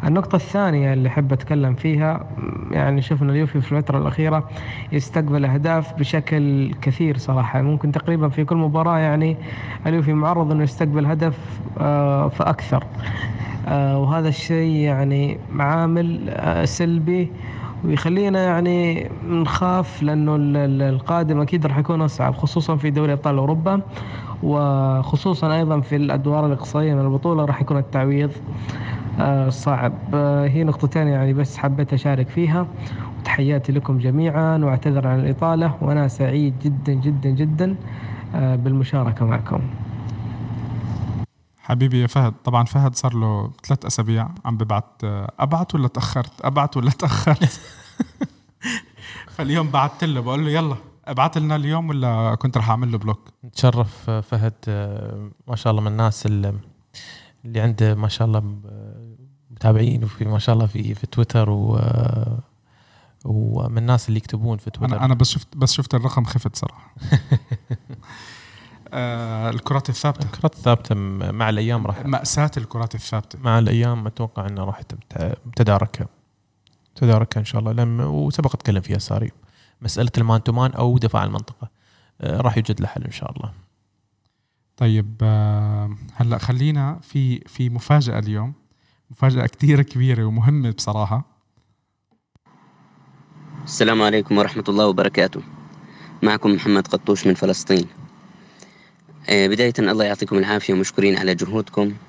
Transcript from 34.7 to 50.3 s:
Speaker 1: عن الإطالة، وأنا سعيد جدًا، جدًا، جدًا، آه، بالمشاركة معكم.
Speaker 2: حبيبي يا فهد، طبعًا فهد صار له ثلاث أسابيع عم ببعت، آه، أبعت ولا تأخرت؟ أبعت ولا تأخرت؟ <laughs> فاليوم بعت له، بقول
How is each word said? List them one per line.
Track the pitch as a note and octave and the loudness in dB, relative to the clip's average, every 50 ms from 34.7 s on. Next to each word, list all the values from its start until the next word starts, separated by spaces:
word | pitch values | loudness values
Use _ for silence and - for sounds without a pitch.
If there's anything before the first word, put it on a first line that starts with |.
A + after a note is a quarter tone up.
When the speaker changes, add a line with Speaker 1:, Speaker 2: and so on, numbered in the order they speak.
| C3 B2+ - D3+ C#3 C#3 B2+ B2+ | 2 2 2 2 2 2 2 2
Speaker 1:
عن | B2+ C3 | 2 2
الإطالة، | C3 C#3+ C#3 - E3+ E3 E3 D#3+ E3 E3 C#3+ - | 2 0 0 0 0 0 2 2 2 0 0 0
وأنا | D#3 C#3+ D3 D3 D3 C3+ | 0 0 2 2 2 0
سعيد | C3 - C#3 C3 C3 D3 D3 C#3+ C3 C3 | 0 0 0 0 2 2 2 0 0 0
جدًا، | - D3+ C#3+ C3 - D3 C#3 | -2 -2 -2 0 0 0 0
جدًا، | C3 B2+ D3 D3 C#3 C3+ C#3 | 0 0 0 0 0 0 0
جدًا، | C3 C3 D#3 D#3 D#3 D#3 F3+ F#3 G3 F#3 - - - - - G#2 G#2+ - - - - | 0 2 2 0 2 0 0 0 -2 -4 -6 -10 -12 -10 -10 -10 -10 -10 -10 -6 -4
آه، | E3 C3+ C3 C3 | 0 0 2 2
بالمشاركة | B2 A#2+ C3+ C3 C3+ C3 C3 - C#3 B2+ A#2 A2+ - B2 | 2 2 2 2 2 2 2 0 0 0 0 0 0 0
معكم. | A2 F#2 - A2 - - - - - - - - - - - - - - - - - - - - - - - - - - - - - - - - - - - - - _ _ _ _ _ _ _ | 0 2 0 -2 -2 -2 -2 -2 -4 -6 -8 -10 -10 -10 -10 -8 -8 -8 -8 -8 -8 -8 -8 -8 -8 -8 -8 -8 -8 -8 -6 -6 -6 -6 -6 -4 -4 -4 -6 -6 -8 _ _ _ _ _ _ _
Speaker 2:
حبيبي | - B2 B2 C3 C3+ B2 B2 | -2 0 2 2 4 4 4
يا | B2 A#2 | 2 2
فهد، | - C#3 C3 A2+ A2 - _ | 2 2 2 2 0 -2 _
طبعًا | - A#2+ A#2+ A#2 | 0 2 2 2
فهد | - - C#3 C#3 C3 B2 | 4 2 2 2 2 0
صار | - - C3 A#2+ | 0 -2 0 0
له | A#2 A2 A2 G#2+ G2+ G#2 B2 C#3 - - | 2 0 0 0 0 -2 -6 -8 -12 -4
ثلاث | - C#3 B2+ - | -2 -2 -2 -2
أسابيع | - - - A2 G#2+ A2+ A2+ A2+ - F3 - - | -4 -2 -2 0 0 0 0 0 -2 -6 -8 -6
عم | A#2+ A#2 G#2+ | -4 -2 -2
ببعت، | A2 G#2+ A2+ G2+ G#2+ _ _ _ - | -2 0 0 -2 -2 _ _ _ -8
آه، | G#2+ G2+ G2+ G2 G#2+ - - | -6 -6 -6 -6 -8 -4 -2
أبعت | C3 C#3 D#3+ E3 F3+ - - | -2 0 0 0 -2 -2 -2
ولا | D#3+ C3+ B2 | 0 0 0
تأخرت؟ | - - A#2 - - C#3 A#2 - - - | -2 -2 -6 -4 -2 -4 -4 -4 -8 -6
أبعت | - C3 C#3 D3 C#3+ D3 - C#3 | -4 -2 0 0 0 0 0 0
ولا | A#2 B2 | 2 2
تأخرت؟ | C#3 - - C#3+ A#2+ G#2 G#2 - D3+ - - B2 - - - - - - - - - - A#3+ - - - C#4 C4+ _ _ _ _ | 2 2 0 -2 -2 0 2 2 2 4 2 0 0 -2 -16 -20 -20 -20 -20 -20 -8 -8 -8 -8 -6 -10 -10 -10 _ _ _ _
<laughs> | _ _ - B3 A#3+ A3+ - _ _ - - - - - - - - | _ _ -8 -6 -6 -6 -10 _ _ -20 -20 -18 -18 -18 -18 -18 -8
فاليوم | - D#3+ C3+ D3 E3+ D#3+ D3+ | -6 -2 0 0 0 0 2
بعت | C3 C#3+ C3+ D3 - - F3+ | 2 2 2 2 0 -2 -2
له، | D#3+ D3 B2+ | -2 -2 -2
بقول | A#2 B2 | -2 -2